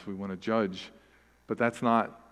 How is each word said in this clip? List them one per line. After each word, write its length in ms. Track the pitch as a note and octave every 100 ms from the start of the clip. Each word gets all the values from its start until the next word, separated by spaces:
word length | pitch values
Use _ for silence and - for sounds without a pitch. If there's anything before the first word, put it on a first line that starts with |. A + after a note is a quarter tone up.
| G2+
we 80 |
wanna 220 | F#2+ G2 F#2
judge, 560 | A2 A2+ G2+ F2+ - - _ _ _ _ -
but 120 | A2
that's 240 | A#2+ A#2
not 380 | A#2+ A#2 - - -